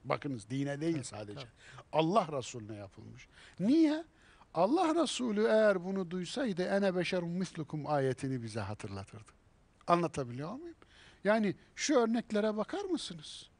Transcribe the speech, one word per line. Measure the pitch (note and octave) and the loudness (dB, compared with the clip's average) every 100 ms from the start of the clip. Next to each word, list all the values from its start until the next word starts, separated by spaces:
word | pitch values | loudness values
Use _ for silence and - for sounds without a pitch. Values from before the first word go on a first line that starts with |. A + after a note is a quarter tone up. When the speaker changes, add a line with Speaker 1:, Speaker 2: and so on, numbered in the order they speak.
Speaker 1:
Bakınız, | B2 C#3 D3 B2 G2+ | -2 -2 -2 -6 -6
dine | C3+ C#3 C#3+ | -4 -4 -2
değil | E3 | -2
Speaker 2:
Tabii, | D#3 | -2
Speaker 1:
sadece. | A#2+ G#2 G#2 G#2 | -6 -12 -12 -12
Speaker 2:
tabii. | C3 - - B2+ - | -16 -18 -20 -20 -2
Speaker 1:
Allah | D3+ D#3+ G#3+ D#3+ | 0 4 2 2
Resulüne | C#3+ A#2 B2 G#2 G#2 | -4 -6 -12 -12 -12
yapılmış. | G2 - A2 A#2 - - - - | -14 -16 -18 -18 -20 -20 -20 -2
Niye? | G3 D#4+ D#4 D#4 E4+ _ - - - | 4 6 6 4 -6 _ -20 -20 -6
Allah | D#3 F#3+ D#4+ E4 E4 | 2 4 4 4 2
Resulü | D4 - B3 G#3 A3+ | 0 0 0 2 4
eğer | A3 G#3+ F#3 F3 | 6 6 4 -2
bunu | G3 F3 | -4 -4
duysaydı | F#3 F3 - C4 F3 | -6 -6 -2 -2 -2
"Ene | F#3 G3 G3+ F3+ | 0 2 2 2
beşerun | E3+ F#3 E3+ | 0 0 -2
mislukum" | F3 F3 - D#3 D#3 C#3 | -2 -4 -6 -8 -6 0
ayetini | D3 C3+ B2 C3+ C3 | 2 2 0 -2 -4
bize | A2+ G#2+ | -4 -6
hatırlatırdı. | G2+ G#2+ G2+ G2 G2+ - - _ _ _ _ _ - | -6 -8 -8 -10 -10 -16 -20 _ _ _ _ _ 2
Anlatabiliyor | F3 E3 - B2 A#2+ D#3 | 4 4 -4 -6 -8 -8
muyum? | B3+ E4+ D#4+ - - - - | -10 -12 -18 -20 -20 -20 -4
Yani | F#3+ A3 G#3 - - - | 2 2 2 -2 -12 -6
şu | - C#4+ | 2 4
örneklere | A3+ A#3 - G#3+ G#3+ G#3+ | 4 0 0 0 0 -2
bakar | G3+ F#4 | -4 -4
mısınız? | G4+ D#4+ - E3+ D3+ - - | -2 -4 -4 -12 -14 -16 -18